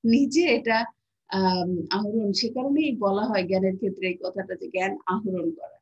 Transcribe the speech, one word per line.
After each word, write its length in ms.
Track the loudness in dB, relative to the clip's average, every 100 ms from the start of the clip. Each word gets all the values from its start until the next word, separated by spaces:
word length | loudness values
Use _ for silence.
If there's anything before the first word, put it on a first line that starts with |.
নিজে 400 | 6 4 4 4 4
এটা, 300 | 2 2 0 0 _ _ _ _
আম, 400 | 2 2 2 0 -2 -2
আহরণ। 420 | -2 0 0 0
সে 160 | 0 -2
কারণেই 420 | -2 0 2 2 0
বলা 280 | 0 2 0
হয় 180 | -2 0
জ্ঞানের 280 | 0 0 0
ক্ষেত্রে 320 | -4 -2 -4
এই 100 | -4
কথাটা 340 | -6 -8 -8 -8
যে 120 | -6
জ্ঞান 300 | -4 -4 -4 -4
আহরণ 460 | -2 -2 -2 -4
করা। 260 | -6 -14 -18